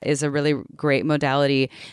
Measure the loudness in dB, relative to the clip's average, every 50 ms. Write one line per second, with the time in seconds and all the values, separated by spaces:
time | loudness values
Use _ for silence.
0 | -2 -2 -2 -2 -2 -2 -2 0 0 0 0 -2 -4 -10 -10 -4 0 0 0 2
1 | 2 0 0 0 0 0 2 2 2 2 2 2 0 0 -4 -10 -20 -18